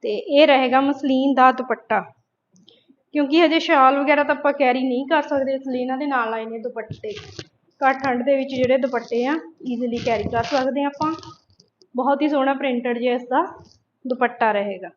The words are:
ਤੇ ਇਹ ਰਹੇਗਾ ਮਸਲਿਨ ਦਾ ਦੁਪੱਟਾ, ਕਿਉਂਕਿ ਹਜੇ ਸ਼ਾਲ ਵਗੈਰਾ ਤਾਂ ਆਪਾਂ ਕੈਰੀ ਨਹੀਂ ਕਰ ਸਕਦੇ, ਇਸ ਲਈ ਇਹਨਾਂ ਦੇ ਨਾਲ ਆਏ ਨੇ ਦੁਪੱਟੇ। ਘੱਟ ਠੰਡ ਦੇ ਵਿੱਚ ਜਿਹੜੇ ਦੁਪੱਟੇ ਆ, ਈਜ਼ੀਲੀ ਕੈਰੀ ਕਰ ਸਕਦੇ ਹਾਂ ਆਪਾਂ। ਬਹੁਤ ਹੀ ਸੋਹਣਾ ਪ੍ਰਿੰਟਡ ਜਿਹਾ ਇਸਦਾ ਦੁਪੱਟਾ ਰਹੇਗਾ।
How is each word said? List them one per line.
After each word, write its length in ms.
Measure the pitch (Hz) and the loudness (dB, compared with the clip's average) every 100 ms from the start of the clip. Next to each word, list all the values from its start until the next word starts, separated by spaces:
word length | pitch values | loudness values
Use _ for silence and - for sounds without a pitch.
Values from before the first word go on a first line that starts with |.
ਤੇ 120 | 226 214 | -4 -6
ਇਹ 300 | - 285 302 | 0 4 6
ਰਹੇਗਾ 340 | 277 254 262 | 4 4 2
ਮਸਲਿਨ 540 | 277 277 285 262 277 | 2 -2 0 0 2
ਦਾ 160 | 262 254 | 4 4
ਦੁਪੱਟਾ, 480 | 254 247 220 _ 208 180 _ _ _ _ _ _ _ _ _ _ | 4 -4 -6 _ -4 -4 _ _ _ _ _ _ _ _ _ _
ਕਿਉਂਕਿ 260 | 294 277 311 | -4 2 4
ਹਜੇ 140 | 330 320 | 4 2
ਸ਼ਾਲ 400 | 330 302 262 277 | 2 6 6 4
ਵਗੈਰਾ 260 | 285 294 | 2 2
ਤਾਂ 100 | 294 | 2
ਆਪਾਂ 180 | 285 294 | 0 0
ਕੈਰੀ 300 | 277 262 254 | 2 0 2
ਨਹੀਂ 240 | 262 247 277 | 0 -2 0
ਕਰ 160 | 311 | -2
ਸਕਦੇ, 320 | 294 285 269 | 0 -2 -2
ਇਸ 80 | 269 269 | -4 -4
ਲਈ 120 | 254 | -4
ਇਹਨਾਂ 160 | 247 262 | -4 -4
ਦੇ 80 | 285 | -2
ਨਾਲ 280 | 262 226 | -2 -2
ਆਏ 100 | 226 | -4
ਨੇ 140 | 220 226 | -8 -10
ਦੁਪੱਟੇ। 540 | 233 226 220 - 214 202 - - - _ _ _ | -10 -10 -12 -12 -12 -12 -16 -20 -20 _ _ _
ਘੱਟ 220 | 269 269 | 0 0
ਠੰਡ 200 | 277 247 | -2 -2
ਦੇ 120 | 247 277 | 2 0
ਵਿੱਚ 180 | 262 | 0
ਜਿਹੜੇ 240 | 262 254 262 | -2 2 2
ਦੁਪੱਟੇ 460 | 254 240 240 233 247 | 0 -4 -4 -2 0
ਆ, 80 | 311 - _ 262 | -2 -6 _ -8
ਈਜ਼ੀਲੀ 300 | 240 247 226 | -6 -4 -4
ਕੈਰੀ 300 | 247 220 208 | -2 -2 -2
ਕਰ 160 | 233 | -4
ਸਕਦੇ 380 | 233 285 254 269 | 0 0 0 0
ਹਾਂ 80 | 285 | -2
ਆਪਾਂ। 220 | 285 311 320 - - _ _ _ _ _ | -2 -4 -4 -10 -20 _ _ _ _ _
ਬਹੁਤ 280 | 247 254 277 | -4 0 2
ਹੀ 60 | 294 | 2
ਸੋਹਣਾ 260 | 294 269 | 2 0
ਪ੍ਰਿੰਟਡ 440 | 277 277 247 247 240 | 0 -2 -2 -2 -2
ਜਿਹਾ 160 | 247 | 0
ਇਸਦਾ 280 | 247 247 262 349 - - _ _ _ | -2 0 -2 -2 -8 -20 _ _ _
ਦੁਪੱਟਾ 480 | 254 240 240 240 226 | -8 -2 -2 0 0
ਰਹੇਗਾ। 360 | 208 202 185 180 | 0 -2 -8 -12